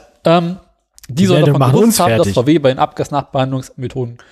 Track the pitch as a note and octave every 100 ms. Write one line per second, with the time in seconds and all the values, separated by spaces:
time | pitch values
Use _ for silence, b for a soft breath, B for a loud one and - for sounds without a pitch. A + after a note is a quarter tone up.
0 | - _ E3 F3 E3+ F#3 _ _ _ _
1 | - C3 F#3+ E3+ D3+ C#3 B2+ D3 A3+ G#3
2 | F3+ A2+ F#3+ D#3+ B2 D#3+ C3+ C#3 D3+ -
3 | C#3+ C#3+ - C3+ C3 C3 - - B2 C3+
4 | A#2+ A#2+ b